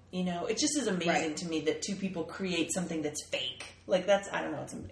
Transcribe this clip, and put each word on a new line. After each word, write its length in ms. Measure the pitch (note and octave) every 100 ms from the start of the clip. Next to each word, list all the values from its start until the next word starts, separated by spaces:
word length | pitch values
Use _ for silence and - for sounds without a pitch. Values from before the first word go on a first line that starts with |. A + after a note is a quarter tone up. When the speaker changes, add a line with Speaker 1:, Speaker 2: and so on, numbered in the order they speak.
| -
Speaker 1:
you 120 | F3+
know, 220 | F3+ F3 E3+
it 120 | A3
just 200 | D4+ D4
is 80 | A3+
amazing 200 | F3+ E3+ E3 D#3+
Speaker 2:
Right. 80 | D3+
Speaker 1:
to 100 | E3+
me 140 | D#3
that 200 | D3+ -
two 140 | - F#3
people 280 | F#3+ E3+
create 480 | D#3+ - F#3+ E3+ D#3
something 280 | F#3+ F3 D#3+
that's 220 | D3 - -
fake. 360 | - - - - - -
Like, 180 | F#3 G3+
that's, 220 | G3 -
I 80 | E3
don't 100 | D#3+
know. 100 | D3
It's 120 | -
am-, 160 | - -